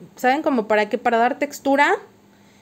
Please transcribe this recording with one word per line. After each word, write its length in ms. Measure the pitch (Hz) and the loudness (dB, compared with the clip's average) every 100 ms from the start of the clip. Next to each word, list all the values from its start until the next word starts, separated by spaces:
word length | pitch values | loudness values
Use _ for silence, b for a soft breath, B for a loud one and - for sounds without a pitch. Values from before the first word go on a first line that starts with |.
| 175 - | -20 -4
¿saben? 280 | 247 277 | 0 0
Como 240 | 311 262 214 | 0 -2 0
para 220 | 214 214 | 0 0
qué, 80 | 233 | -2
para 200 | 240 226 | 0 0
dar 220 | 247 269 | 0 0
textura, 560 | 285 - 277 277 302 415 - _ _ b b b | -6 -4 -2 2 2 0 -6 _ _ b b b